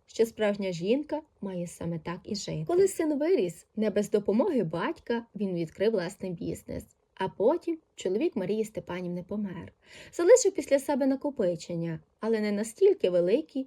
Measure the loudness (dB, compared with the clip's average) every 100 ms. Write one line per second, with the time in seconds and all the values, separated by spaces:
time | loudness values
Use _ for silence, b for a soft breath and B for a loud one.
0 | _ -2 0 2 0 0 -4 -2 0 0
1 | 0 -8 -8 -12 -8 -6 -8 -8 -6 -6
2 | -6 -10 -8 -8 -6 -6 0 2 2 2
3 | -2 0 2 2 0 -4 _ -2 0 0
4 | 0 0 2 2 2 2 0 -2 -4 -6
5 | -4 -4 -4 -6 -4 -4 -4 0 0 0
6 | -4 -6 -10 -8 -8 -8 -8 -12 -12 _
7 | _ -6 -6 2 2 2 -2 -8 _ -6
8 | -2 0 0 -2 -2 -2 -4 -6 -8 -8
9 | -6 -8 -8 -8 -8 -10 -14 _ B B
10 | B 0 8 8 6 0 2 2 2 0
11 | 2 0 -2 0 0 0 -4 -6 -4 -6
12 | _ -8 -2 0 0 -2 -4 2 4 4
13 | 2 2 4 2 0 -8